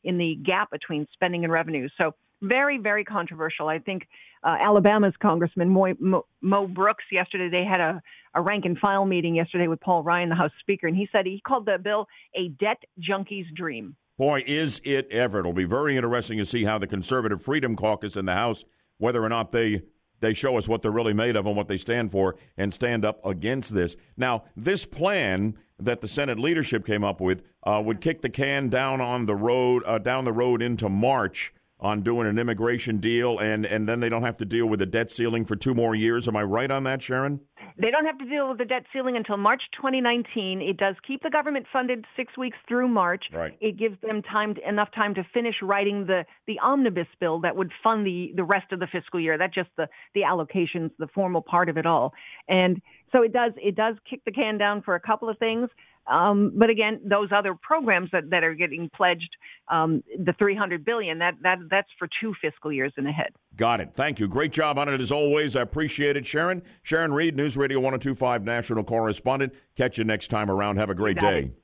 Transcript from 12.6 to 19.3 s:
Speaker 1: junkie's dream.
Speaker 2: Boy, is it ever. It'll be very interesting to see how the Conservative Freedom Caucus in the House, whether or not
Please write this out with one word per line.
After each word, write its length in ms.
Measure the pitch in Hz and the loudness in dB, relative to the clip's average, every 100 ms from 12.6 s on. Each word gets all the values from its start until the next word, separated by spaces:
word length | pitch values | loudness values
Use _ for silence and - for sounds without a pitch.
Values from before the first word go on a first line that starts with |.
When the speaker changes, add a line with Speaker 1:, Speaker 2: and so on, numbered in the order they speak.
| 202 247 - - | -2 -2 -10 -12
Speaker 1:
junkie's 480 | 165 196 190 202 170 156 | -4 -4 -4 -10 -12 -8
dream. 400 | 165 117 104 - _ - | -8 -8 -12 -18 _ -2
Speaker 2:
Boy, 260 | 135 143 135 | 0 0 0
is 340 | 147 160 - | -2 -2 -4
it 260 | 143 135 131 | -2 -2 0
ever. 300 | 113 120 101 | -2 0 0
It'll 120 | 87 | -2
be 120 | 87 | 0
very 320 | 90 120 147 135 | 0 0 0 0
interesting 420 | 120 120 107 107 | 0 -2 -2 -4
to 80 | 98 | -2
see 180 | 120 | -2
how 140 | 104 107 | 0 -2
the 100 | 98 | -4
Conservative 540 | 101 87 127 110 98 | -6 -2 -2 0 -2
Freedom 340 | - 151 127 104 | -2 -2 -2 0
Caucus 400 | 107 104 104 98 | 0 0 -4 -6
in 100 | 95 | -2
the 80 | |
House, 300 | 92 120 110 - _ _ _ | 0 0 -4 -10 _ _ _
whether 260 | 110 120 | 0 2
or 60 | |
not 220 | 110 | 0